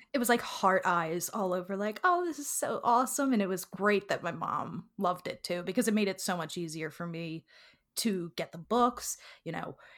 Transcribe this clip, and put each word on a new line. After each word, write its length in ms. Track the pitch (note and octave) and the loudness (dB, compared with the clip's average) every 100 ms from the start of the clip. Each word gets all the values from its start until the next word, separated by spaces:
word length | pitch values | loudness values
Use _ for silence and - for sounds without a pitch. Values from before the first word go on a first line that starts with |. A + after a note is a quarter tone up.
| - | -2
It 60 | C4+ | 0
was, 100 | B3 | 2
like, 120 | A#3 | 2
heart 420 | - - F#3+ F#3 F#3 | 0 0 4 4 4
eyes 440 | E3+ D#3+ F3 - | 2 0 -2 -4
all 240 | A3 F#3+ | -2 0
over, 220 | F3+ F3+ G3 | -2 -2 -4
like, 240 | G#3 - | -4 2
"Oh, 200 | F#4 F4 | 2 4
this 140 | F4 D4 | 0 -4
is 100 | C#4+ | -6
so 320 | - - - | -2 -2 0
awesome." 500 | - A#3+ C4 - C4+ | 4 4 4 0 2
And 80 | A3+ | 2
it 80 | F#3+ | 2
was 160 | F#3 - | -2 -6
great 440 | F3+ G#3 G3+ G3 | 0 2 4 2
that 120 | C#3 | -2
my 100 | F3 | -2
mom 540 | E3 - - - E3+ - - | -4 -2 -2 -4 -8 -10 -2
loved 280 | F3+ F3 - | 0 0 -4
it 160 | - | -6
too, 200 | - F3 | -4 -4
because 240 | F3 F#3 A3+ | -2 0 2
it 80 | G#3+ | 2
made 120 | G3 | 2
it 140 | F#3 | 0
so 160 | - F3+ | -2 -2
much 180 | D#3 F3+ | -4 -6
easier 360 | E3 D#3 D#3 | -6 -6 -8
for 160 | - F3 | -6 -8
me 380 | E3 E3 D#3+ - - - _ _ - | -6 -6 -8 -12 -20 -20 _ _ -2
to 360 | A#3 F#3+ E3+ - | 0 0 -2 -6
get 160 | - | -8
the 60 | E3+ | -8
books, 600 | - A#3+ A#3+ B3 - - - - E3 | 0 4 4 2 -8 -10 -14 -12 -8
you 80 | |
know, 240 | E3 - - - | -6 -6 -10 -18